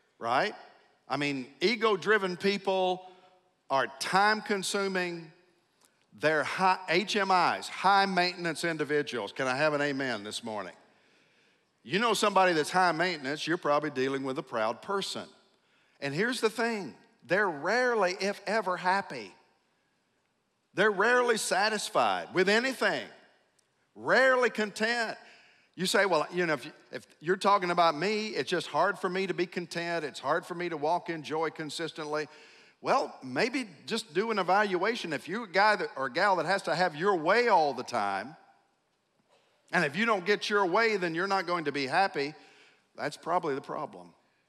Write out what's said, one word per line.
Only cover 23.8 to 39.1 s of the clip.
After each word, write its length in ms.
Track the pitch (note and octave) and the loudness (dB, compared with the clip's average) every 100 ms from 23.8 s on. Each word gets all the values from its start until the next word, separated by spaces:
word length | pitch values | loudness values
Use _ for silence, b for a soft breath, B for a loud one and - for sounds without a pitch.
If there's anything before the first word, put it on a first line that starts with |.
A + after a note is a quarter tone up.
| _ | _
rarely 560 | G#2 B2+ A3 C4 B3+ B3 | -8 2 4 4 4 2
content. 680 | G#3+ G#3 - A3 A#3+ G#3+ - B B B B B - | 0 -4 -2 -2 -2 -4 -8 B B B B B -6
You 100 | F#3 | 0
say, 200 | G#3+ G3 | 2 4
"Well, 220 | D#3 D3 | 2 2
you 140 | F3 E3+ | -2 0
know, 80 | |
if, 180 | C#3+ D3+ - - | 0 -4 -16 -16
if 140 | B2+ - - | -16 -16 -10
you're 160 | D3+ F#3+ | -2 2
talking 360 | G3+ G3+ F3 | 4 4 4
about 260 | F3 E3 D3 | 4 4 4
me, 300 | F#3+ G#3+ A3 | 0 -2 -2
it's 220 | - C3 | -4 -2
just 180 | F3 - | -2 -2
hard 300 | D3 F#3+ F#3 | 0 0 0
for 120 | F#3+ | -4
me 180 | F#3 F#3+ | -2 -4
to 60 | |
be 120 | E3+ F3+ | -4 -4
content. 600 | F#3 E3+ E3+ E3+ E3+ C#3+ | -6 -8 -8 -4 -4 -6
It's 160 | - | -6
hard 240 | C3 E3+ F3+ | -2 -2 -2
for 100 | F3 | -8
me 140 | F3 | -6
to 80 | D#3 | -2
walk 320 | D3+ E3+ F3 | -2 -2 -4
in 140 | E3 | -8
joy 260 | B2+ D#3 D#3+ | -6 -4 -4
consistently." 800 | D#3 D#3 - D#3+ - D3+ D3+ D3 B B B B B | -6 -10 -6 -8 -8 -6 -6 -6 B B B B B
Well, 360 | C#3+ A3+ C#3 - | 0 0 0 -8
maybe 440 | C3 C3+ B3 C4 G#3 D3 B2+ | -6 -2 0 -2 -8 -12 -6
just 260 | A3 - | -6 -4
do 160 | D#3+ A3+ | -4 -2
an 80 | G#3+ | -2
evaluation. 720 | F3 G3 G#3 F3 G#3 A#3+ F3 | 2 2 2 0 0 -2 -4
If 160 | C#3 - | -6 -6
you're 180 | G#3+ G#3+ | -8 -2
a 40 | |
guy 260 | F3+ G#3+ G3+ | 2 4 2
that, 140 | D3+ C#3 | -2 -4
or 100 | C3 | -4
a 60 | |
gal 240 | C#3+ G3+ F3+ | 0 2 2
that 100 | D#3 | 2
has 160 | G3 | 0
to 120 | F3 D#3+ | 0 0
have 200 | F#3 D3 | 0 0
your 200 | G3+ F3 | 0 2
way 320 | D#3+ A3+ A#3+ | 4 4 4
all 260 | F#3 D3 | 4 2
the 100 | B2 | -2
time, 520 | A#2+ A#2 G2+ F#2+ A#2+ D#3+ _ _ _ _ _ _ _ | -4 -2 -2 -2 -6 -14 _ _ _ _ _ _ _